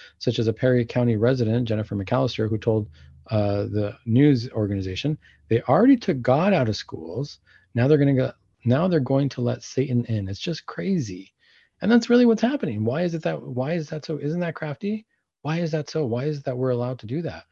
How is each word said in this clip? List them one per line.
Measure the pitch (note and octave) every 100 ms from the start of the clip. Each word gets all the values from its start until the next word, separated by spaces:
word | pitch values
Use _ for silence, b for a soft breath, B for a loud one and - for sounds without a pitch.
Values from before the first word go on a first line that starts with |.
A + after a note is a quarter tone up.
| B _
such | - A#2
as | A2
a |
Perry | G#2+ B2+ B2
County | A#2 B2 A#2+
resident, | A2 A#2 C3 A2 A#2 A#2+
Jennifer | G#2+ G2+
McAllister, | G2+ G2 B2+ C3 - A2
who | G#2+
told, | A#2 A2 G#2 b b b -
uh, | A2 G#2 G2+
the | G#2 G#2 G2+ - A#2
news | A2+ D3 C3 A#2
organization, | A2+ G#2 G2 F#2+ F#2 C#3+ D#3 b b _
they | A2+
already | - D3 B3 B3+
took | - C#3
God | A#2+ C3+ F#3+
out | F#3 A#2
of | G2+
schools. | - - E2 F#2+ C#3+ - b b b
Now | A#2 B2+
they're | D3
gonna | C#3+
go, | C3 B2+ - _ _
now | A#2 C3 F#3
they're | E3+
going | B2 C3+ C#3
to | -
let | A#2+ A#2+
Satan | - - C#3+ A#2+ A#2+
in." | A2 F#2+
It's | G2
just | - D#3+ -
crazy. | - F3 F#3+ A2 F2+ F#2+ _ b b b _
And | G3
that's | A#3 A#3
really | B3 A#3+
what's | A3
happening. | A#3 C#4+ E3+ G#2+
Why | A2 C#3
is | F3+
it | E3
that, | E3 D3+
why | D3 B2+ C3
is | F3 D3
that | D#3
so? | - D3+
Isn't | C#3+ F3
that | E3+
crafty? | - D#3 C#3+ G3+ G#3+ - _ _ _
Why | C#3+ E3
is | E3+
that | D#3 C#3+
so? | D#3+ C#3
Why | A#2
is | D3 D3
it |
that | C3+ B2
we're | C3
allowed | B2 B2 B2+
to | G#2+
do | C#3
that? | E3 D#2+ -